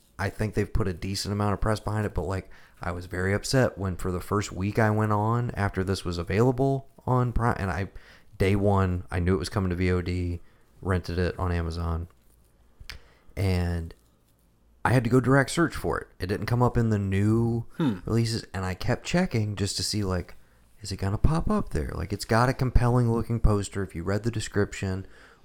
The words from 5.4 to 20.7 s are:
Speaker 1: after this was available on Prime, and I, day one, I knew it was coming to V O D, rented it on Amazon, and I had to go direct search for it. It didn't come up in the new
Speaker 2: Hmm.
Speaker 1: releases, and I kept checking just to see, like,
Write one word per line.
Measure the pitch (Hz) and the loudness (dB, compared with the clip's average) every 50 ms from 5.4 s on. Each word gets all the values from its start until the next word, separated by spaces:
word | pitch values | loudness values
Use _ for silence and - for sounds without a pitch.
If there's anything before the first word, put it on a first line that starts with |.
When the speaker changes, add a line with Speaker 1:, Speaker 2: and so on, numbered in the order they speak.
| 123 117 | -2 -4
Speaker 1:
after | - - 101 101 - 95 92 | -2 -2 -2 -2 -2 -2 -2
this | 92 98 - - | -2 -2 -2 -4
was | 92 85 | -6 -6
available | 85 85 - 92 101 117 131 127 127 139 135 135 131 - - - - - | -4 -4 -2 2 2 2 2 2 2 0 0 0 -2 -6 -10 -18 -8 -2
on | - 127 127 123 123 | 0 0 2 2 0
Prime, | 117 - 113 123 - | 0 0 0 0 0
and | - 98 95 | 0 -2 -4
I, | 85 87 98 - - - - - - - - - - | -4 -4 -6 -6 -10 -16 -20 -20 -20 -20 -20 -8 -2
day | - 101 95 101 | 0 2 4 4
one, | 101 98 104 98 98 95 90 90 90 - - | 4 4 4 4 4 4 2 0 -2 -4 -4
I | - 101 | -4 0
knew | 87 90 98 | 2 2 2
it | 78 | 0
was | 71 | 0
coming | - - 104 95 90 | -2 -2 -2 -2 0
to | 87 | 0
V | 87 92 90 | 0 0 2
O | 90 90 | 2 0
D, | 87 90 90 90 90 87 87 87 - - _ _ _ _ _ - | 0 -2 -2 -2 -2 -4 -4 -6 -10 -16 _ _ _ _ _ -6
rented | - 90 95 87 - - 85 | -2 0 0 0 0 -2 -2
it | 90 90 85 - - | 0 0 0 0 -2
on | 92 90 87 | -2 -2 0
Amazon, | 85 82 82 80 85 85 85 82 82 87 - _ _ _ _ _ _ _ _ _ _ _ _ _ - - - - - - - - _ _ - - | 0 -2 -2 -4 -4 -2 -2 -2 -4 -6 -8 _ _ _ _ _ _ _ _ _ _ _ _ _ -20 -18 -18 -18 -18 -20 -20 -20 _ _ -12 -6
and | - 101 95 92 90 90 87 85 85 82 82 - _ _ _ _ _ _ _ _ _ _ _ _ _ _ _ _ _ - | -2 0 2 2 2 0 0 -2 -4 -6 -8 -12 _ _ _ _ _ _ _ _ _ _ _ _ _ _ _ _ _ 0
I | - | 2
had | 113 131 117 | 4 4 4
to | 117 | 4
go | 123 131 | 4 4
direct | 120 117 135 139 131 - | 6 6 6 4 4 2
search | - 165 170 - - | 2 0 0 0 0
for | - - 87 58 50 | -2 -2 -2 -2 -2
it. | - - - - | -6 -10 -12 -8
It | 92 | -4
didn't | 90 101 - - | -4 -4 -2 -2
come | - 117 117 | 0 2 4
up | 123 120 - | 4 4 4
in | 120 117 113 | 2 2 2
the | 107 101 | 2 0
new | 101 98 95 98 101 107 110 117 117 117 117 117 117 - - | 0 2 2 2 4 4 4 2 2 0 -2 -2 -6 -6 -4
Speaker 2:
Hmm. | - 165 131 101 92 - | -2 0 0 -2 -2 -2
Speaker 1:
releases, | - 107 117 117 110 113 107 - - - | 0 0 0 0 0 -2 -4 -6 -6 -8
and | 95 95 | -6 -4
I | 92 92 | -4 -4
kept | - - - 120 - - | -2 -2 -2 -2 -2 -2
checking | - - 175 185 185 - 113 107 107 104 | -2 0 0 0 0 0 -2 -2 -2 -2
just | 90 101 95 - | -2 -2 -2 -2
to | - 87 | -4 -4
see, | - - 107 101 | -2 -2 -2 0
like, | 92 92 87 85 - - - - _ _ _ - _ | 0 0 -2 -4 -6 -12 -20 -20 _ _ _ -20 _